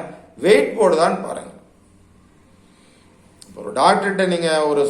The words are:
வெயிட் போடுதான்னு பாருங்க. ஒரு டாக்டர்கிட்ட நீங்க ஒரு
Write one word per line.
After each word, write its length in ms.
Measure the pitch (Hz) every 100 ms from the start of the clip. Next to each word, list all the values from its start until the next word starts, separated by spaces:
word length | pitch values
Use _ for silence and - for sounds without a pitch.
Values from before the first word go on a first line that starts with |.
| - - - -
வெயிட் 320 | 165 214 - -
போடுதான்னு 400 | 185 160 170 - -
பாருங்க. 240 | - - - _ _ _ _ _ _ _ _ _ _ _ _ _ _ _ _ _ _ - -
ஒரு 100 | 104 127
டாக்டர்கிட்ட 440 | 165 196 196 190 185
நீங்க 160 | 170 165 156 151
ஒரு 120 | 143 139